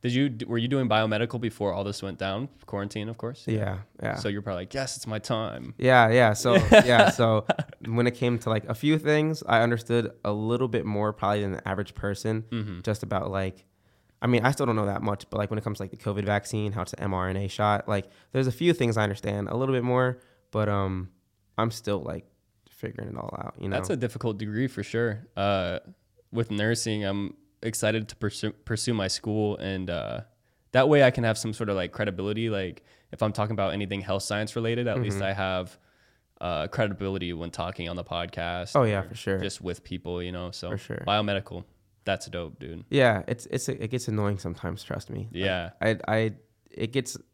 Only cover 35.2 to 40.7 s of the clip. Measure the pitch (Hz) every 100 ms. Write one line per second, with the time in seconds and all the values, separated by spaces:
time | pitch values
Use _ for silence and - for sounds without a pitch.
35.2 | 98 98 95 92 92 - _ _ _ _
36.2 | _ _ 87 82 80 - 110 92 98 95
37.2 | 87 85 85 - 87 98 85 87 85 85
38.2 | 87 - 85 87 90 147 120 101 92 110
39.2 | - 98 95 - 92 87 - 92 - 87
40.2 | 90 90 87 - 87